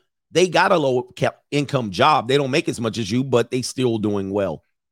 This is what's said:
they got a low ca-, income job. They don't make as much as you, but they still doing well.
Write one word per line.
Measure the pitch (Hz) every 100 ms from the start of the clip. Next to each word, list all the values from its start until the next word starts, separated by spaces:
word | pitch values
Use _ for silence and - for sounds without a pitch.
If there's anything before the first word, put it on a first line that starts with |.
| _ _ _
they | 160 185
got | 160 185
a | 185
low | 139 127 123 -
ca-, | 123 - _
income | 143 139 139 110
job. | 87 139 147 113
They | 139
don't | 135
make | 139 170
as | 123
much | 117 107
as | 101
you, | 120
but | 135 127 117
they | 127
still | 120 - 127 113
doing | 104 101 98
well. | 101 95 76 _ _ _